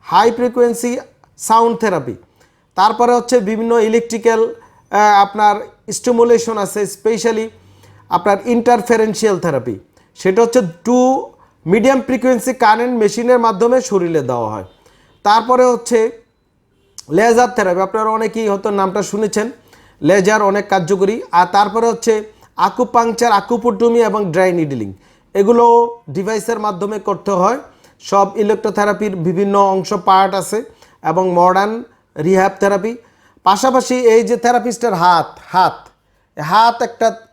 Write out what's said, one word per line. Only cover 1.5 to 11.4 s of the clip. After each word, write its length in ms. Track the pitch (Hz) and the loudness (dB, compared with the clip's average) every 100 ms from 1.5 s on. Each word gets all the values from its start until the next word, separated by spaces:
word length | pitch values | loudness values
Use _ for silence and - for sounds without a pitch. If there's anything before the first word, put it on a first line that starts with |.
| 226 233 233 | 2 2 0
থেরাপি। 360 | 220 175 127 98 _ _ _ _ _ | -2 -2 -6 -14 _ _ _ _ _
তারপরে 400 | - 202 220 240 | 0 0 2 2
হচ্ছে 260 | 240 240 254 | 2 2 0
বিভিন্ন 380 | 196 220 233 233 | 0 -4 0 0
ইলেকট্রিক্যাল, 680 | 214 226 233 226 233 220 | 2 0 -2 -4 0 0
আহ, 540 | 226 - - _ _ 202 | -2 -4 -18 _ _ 2
আপনার 580 | 208 202 196 214 208 208 - _ - | 4 4 2 2 2 2 -6 _ -12
স্টিমুলেশন 680 | 202 - 233 240 233 233 220 | -6 -2 2 4 4 0 -6
আছে, 240 | 196 208 | -6 -4
specially 680 | 202 - 220 226 233 226 220 _ _ _ _ - _ | -6 -4 -4 -2 -2 -4 -6 _ _ _ _ -20 _
আপনার 280 | 175 190 196 | -4 0 -2
ইন্টারফারেন্সিয়াল 920 | 214 240 233 240 208 233 220 202 220 185 | 0 0 2 0 2 0 0 0 -2 0
থেরাপি, 400 | 170 139 120 98 _ _ _ | -2 -4 -6 -10 _ _ _
সেটা 280 | _ 185 190 | _ -2 2
হচ্ছে 180 | 233 247 185 160 | 2 2 0 -8
টু 460 | - 247 254 262 - _ | -2 2 2 0 -4 _